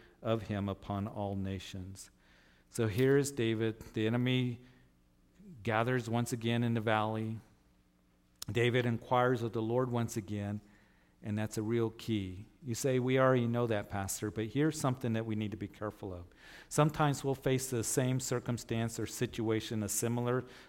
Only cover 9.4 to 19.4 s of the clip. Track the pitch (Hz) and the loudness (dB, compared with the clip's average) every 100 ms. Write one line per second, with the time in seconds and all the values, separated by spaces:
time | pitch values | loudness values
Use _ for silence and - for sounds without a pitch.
9.4 | 113 113 110 123 127 120 113 113 98 104 | -2 -2 0 0 0 0 -2 -4 -4 -4
10.4 | 101 104 - - _ _ _ _ 110 107 | -4 -6 -8 -20 _ _ _ _ -6 -4
11.4 | 107 113 107 117 113 113 - 107 95 92 | -2 -2 0 0 0 -2 -2 -2 -2 -8
12.4 | 107 _ 127 113 139 127 127 131 131 127 | -16 _ -8 -2 0 2 4 6 6 6
13.4 | 117 120 120 104 104 101 95 - 107 110 | 4 2 2 0 -2 -4 -4 -4 -4 -2
14.4 | 107 135 156 151 135 131 120 113 113 107 | -2 0 0 2 0 0 0 0 0 -2
15.4 | 104 104 101 - 107 - 101 90 87 - | -4 -6 -8 -6 -8 -6 -10 -10 -12 -20
16.4 | - - - - 151 151 147 135 139 135 | -20 -20 -2 2 2 4 2 2 -2 0
17.4 | 139 131 131 120 107 - 127 127 - 123 | 2 2 0 -2 0 2 2 0 0 -2
18.4 | 123 120 - 117 117 117 104 - 123 - | -2 -4 -2 -2 -2 -4 -6 -4 -4 -2